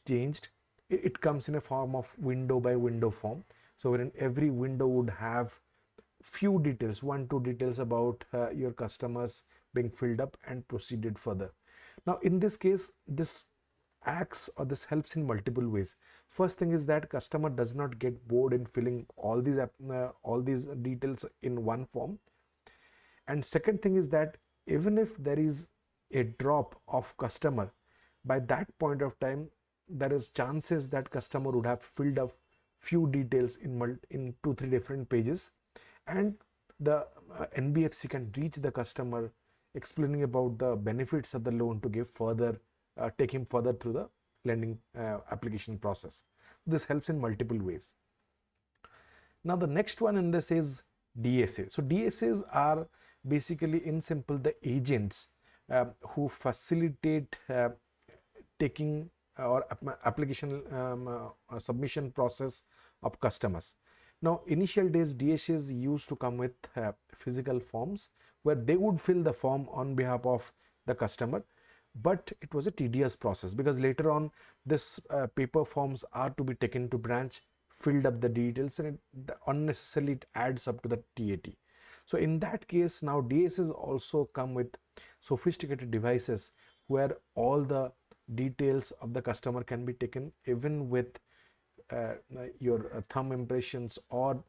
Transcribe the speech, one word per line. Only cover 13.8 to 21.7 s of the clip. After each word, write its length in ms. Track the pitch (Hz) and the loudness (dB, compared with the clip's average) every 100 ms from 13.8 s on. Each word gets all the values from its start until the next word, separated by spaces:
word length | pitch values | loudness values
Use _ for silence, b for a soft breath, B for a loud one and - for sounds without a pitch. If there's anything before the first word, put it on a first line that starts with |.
| _ _ - | _ _ -4
acts 440 | 165 - - - - | -4 -4 -4 -6 -4
or 80 | 135 | -4
this 180 | 139 - | -4 -2
helps 300 | 151 - 156 | -2 -2 -2
in 100 | 139 | 0
multiple 420 | 110 113 120 120 | 0 0 0 0
ways. 280 | 107 92 - b b b | 0 -2 -6 b b b
First 300 | - 185 - | 0 0 2
thing 120 | 170 | 2
is 140 | 165 147 | 2 4
that 240 | 151 151 | 2 0
customer 400 | 131 - 151 156 | -6 -2 -2 0
does 240 | 123 117 | 0 0
not 240 | 135 143 117 | 0 -4 -2
get 300 | 123 123 113 | -2 -2 2
bored 260 | 120 131 | 4 4
in 120 | 123 120 | 2 0
filling 420 | 123 117 120 - - | -2 0 -2 -6 -6
all 260 | 104 117 | 0 2
these 160 | 131 135 | 2 2
app, 140 | 123 - 135 | 0 -4 -6
uh, 200 | 127 127 - | -4 -4 -6
all 180 | - 120 | -2 0
these 240 | 127 131 139 | 0 0 -2
details 600 | 135 123 127 135 127 - _ | -4 -4 -2 -2 -4 -8 _
in 220 | 135 120 | -4 -2
one 220 | 110 | -2